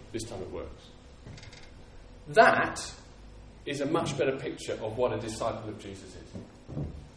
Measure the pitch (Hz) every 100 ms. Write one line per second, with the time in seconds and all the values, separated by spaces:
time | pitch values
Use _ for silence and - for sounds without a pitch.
0 | - 113 - 98 90 85 69 - - -
1 | - - - - - - - - - -
2 | - - - 151 247 - - - - -
3 | - - - - - - - 143 139 170
4 | 151 135 135 135 117 107 - 104 110 110
5 | 123 107 113 - 113 107 107 98 98 95
6 | - - - - - - - - - -
7 | -